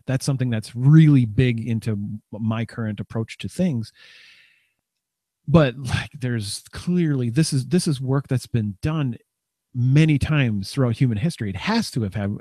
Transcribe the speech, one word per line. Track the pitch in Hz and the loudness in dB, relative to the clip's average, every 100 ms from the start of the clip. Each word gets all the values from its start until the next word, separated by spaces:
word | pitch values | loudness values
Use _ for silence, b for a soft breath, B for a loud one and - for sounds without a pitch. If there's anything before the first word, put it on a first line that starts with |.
| - | -6
That's | 131 - | -4 -2
something | 135 127 | -2 -2
that's | 113 - 120 | -4 -6 0
really | 131 156 156 143 | 6 8 8 6
big | 117 104 127 113 117 | 4 2 0 0 -2
into | 113 113 | -4 -2
m-, | 104 104 104 - | -4 -6 -10 -12
my | 107 110 110 113 | -6 -4 -4 -6
current | - 110 104 | -6 -6 -6
approach | 107 117 113 - | -8 -6 -6 -8
to | 101 | -10
things. | - 180 123 107 _ B B B B B B B B _ _ _ _ _ _ - | -2 -2 -2 -6 _ B B B B B B B B _ _ _ _ _ _ 2
But, | 156 139 139 | 4 4 0
like, | 127 - - - | -4 -4 -6 -8
there's | 127 120 101 - - | -4 -4 -4 -10 -14
clearly, | - - 180 165 139 123 | -10 -2 0 2 0 0
this | 117 160 | 0 0
is, | 139 127 | 0 0
this | 175 175 | 0 0
is | 131 | -2
work | 131 135 - | -2 -2 0
that's | 127 - | -4 -2
been | 120 104 95 | -4 -2 -4
done | 156 160 135 117 _ _ _ _ _ | -4 -2 -4 -6 _ _ _ _ _
many | 127 123 143 160 143 | -2 2 4 6 4
times | - 151 123 104 98 | 2 0 0 -2 -4
throughout | - 123 110 | -2 0 2
human | 131 107 | 0 0
history. | 151 - 107 | -4 -4 -6
It | 95 | -6
has | - 226 - | -2 -2 -2
to | 131 | -4
have, | 104 | -4
have, | 107 101 104 | -4 -4 -6